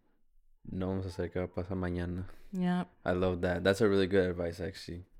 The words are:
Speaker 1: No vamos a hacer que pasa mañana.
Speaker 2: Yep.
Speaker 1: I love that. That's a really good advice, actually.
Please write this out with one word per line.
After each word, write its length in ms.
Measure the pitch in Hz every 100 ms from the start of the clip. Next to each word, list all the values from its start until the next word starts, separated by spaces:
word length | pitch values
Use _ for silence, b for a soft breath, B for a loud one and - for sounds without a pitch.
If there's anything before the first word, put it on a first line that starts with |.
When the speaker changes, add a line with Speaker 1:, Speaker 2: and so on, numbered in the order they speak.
| _ _ _ _ _ _ -
Speaker 1:
No 160 | 92 92
vamos 180 | 95 92
a 40 |
hacer 220 | 87 87
que 140 | 90 87
pasa 300 | - 87 92
mañana. 480 | 90 87 87 90 95 - -
Speaker 2:
Yep. 340 | 185 180 180 - _ -
Speaker 1:
I 60 |
love 300 | 90 92 90
that. 220 | 90 87
That's 180 | 92 98
a 60 | 110
really 200 | 98 92
good 200 | 98 90
advice, 280 | 87 85 87
actually. 460 | 82 - - 87 -